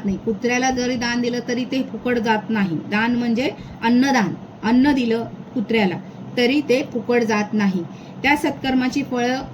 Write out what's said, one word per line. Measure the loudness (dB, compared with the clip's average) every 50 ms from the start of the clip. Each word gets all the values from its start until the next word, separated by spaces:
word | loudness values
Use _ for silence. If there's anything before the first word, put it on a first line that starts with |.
| 0
नाही. | -2 -2
कुत्र्याला | -2 -2 -2 -2 -2 0 0 0 0 0 0
जरी | 0 0 0 -2 -2
दान | -2 -2 -2 -2 0
दिलं | 0 -2 -2 -2 -4 -2
तरी | -2 -2 -2
ते | -2 -2 -2 -2
फुकट | -4 -6 -6 -2 0 0 2
जात | 2 2 2 0 0 -2
नाही. | 0 0 0 0 0
दान | -4 -4 -2 -2 0 2 2 0
म्हणजे | 0 0 0 0 0 0 -2 -4 -6 -10 -14 -10 -4 0
अन्नदान, | 2 4 4 4 4 4 2 2 0 -2 -6 -10 -14 -12 -6 0
अन्न | 2 4 6 6 6 4
दिलं | 2 2 0 0 0 -2 -4 -8 -12 -12 -6 -4
कुत्र्याला | -4 -2 0 2 2 2 2 0 -2 -6 -12 -14 -14 -14 -6 0
तरी | 2 2 2 2 2
ते | 2 2 2 2 2 -2 -4
फुकट | -4 0 2 2 2 4
जात | 2 2 0 0 0 0
नाही. | 2 2 2 2 0 -2 -6 -10 -14 -16 -16 -8 -2 2
त्या | 2 2
सत्कर्माची | 2 2 0 -2 -2 -2 0 2 2 2 0 0 -2 -2
फळं | -2 -2 -2 0 0 -2 -2 -4 -4